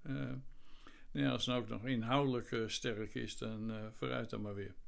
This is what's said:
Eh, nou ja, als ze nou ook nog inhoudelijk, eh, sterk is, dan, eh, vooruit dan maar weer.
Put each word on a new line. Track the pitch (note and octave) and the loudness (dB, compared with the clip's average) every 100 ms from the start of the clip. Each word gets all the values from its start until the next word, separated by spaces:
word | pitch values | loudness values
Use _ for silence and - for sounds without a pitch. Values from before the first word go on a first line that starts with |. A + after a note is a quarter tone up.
Eh, | - | -4
nou | C#3 C3 C3 - - - - - - - C#3+ C#3 | -2 -2 -2 -6 -8 -8 -10 -12 -14 -6 2 2
ja, | |
als | B2 | 4
ze | - | 2
nou | B2 | 2
ook | A2 | 2
nog | A2+ B2 | -2 2
inhoudelijk, | B2 A2+ C#3 C#3 B2 G#2 | 2 4 6 6 4 2
eh, | A#2 A2 | 0 2
sterk | - B2 G#2+ A2 | 0 0 0 -2
is, | B2 A#2 - | -2 -2 -2
dan, | A2+ A2 A2 | -2 -2 -2
eh, | A2 G#2+ | -2 -4
vooruit | - C3 B2 A2+ | -2 0 0 0
dan | A2 | -2
maar | G#2 | -2
weer. | G2+ G2 - | -2 -4 -6